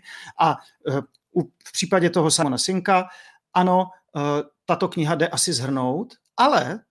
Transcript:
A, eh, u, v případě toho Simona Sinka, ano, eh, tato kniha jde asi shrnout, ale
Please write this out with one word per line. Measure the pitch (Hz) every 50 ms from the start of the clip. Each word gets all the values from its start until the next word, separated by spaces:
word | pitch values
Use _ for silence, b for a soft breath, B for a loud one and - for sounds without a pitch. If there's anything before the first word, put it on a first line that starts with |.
| B B B B B B B -
A, | 165 160 - B B B B B - 147
eh, | 135 139 131 - _ _ _ _ -
u, | 180 143
v | - _ _ - -
případě | - - 185 175 196 185 170 170
toho | 175 180 156 160
Simona | - - 160 139 127
Sinka, | 123 - - 190 185 180 202 190 185 185 B B B B B B B _ _ -
ano, | 185 180 185 180 185 185 B B B _ _ -
eh, | 147 143 147 147 147 147 - _ _ _
tato | - 175 170 190
kniha | 175 - 175 151 151 170
jde | 143 147
asi | - 147 - - 185 156
shrnout, | 120 131 131 139 135 127 127 131 175 233 - - _ _ _ _
ale | - 262 285 285 190 - 131 185 226 - _